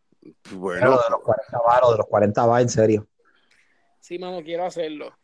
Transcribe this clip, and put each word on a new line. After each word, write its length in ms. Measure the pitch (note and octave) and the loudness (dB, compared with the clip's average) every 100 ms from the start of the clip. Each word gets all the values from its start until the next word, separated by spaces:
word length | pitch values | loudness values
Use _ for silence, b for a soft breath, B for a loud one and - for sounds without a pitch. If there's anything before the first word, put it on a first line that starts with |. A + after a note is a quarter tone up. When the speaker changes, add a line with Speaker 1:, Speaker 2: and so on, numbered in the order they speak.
| _ _ - _ - | _ _ -20 _ -18
Speaker 1:
Bueno. 300 | F#2+ F#2 F2+ | -10 -6 0
Speaker 2:
Pero 220 | B2+ C3 | 2 2
de 80 | A#2 | 2
los 100 | A2+ | -2
cuarenta 380 | - A2 - B2+ | -2 -2 -4 -2
va, 200 | A#2 B2 | 2 4
lo 120 | B2+ | 4
de 60 | A2 | 2
los 80 | - | 0
cuarenta 380 | G#2 G#2 G#2 | 0 2 2
va, 160 | A#2 A#2+ | 2 2
en 80 | B2 | 2
serio. 400 | A#2 A2 G#2+ - _ _ _ _ _ _ _ _ _ | 2 2 2 -2 _ _ _ _ _ _ _ _ _
Speaker 3:
Sí, 180 | - F3+ | -16 -12
mano, 240 | F3+ F#3 | -10 -12
quiero 220 | D#3 E3+ F3+ | -10 -8 -6
hacerlo. 500 | E3+ D#3 D3+ B2+ _ | -6 -8 -10 -16 _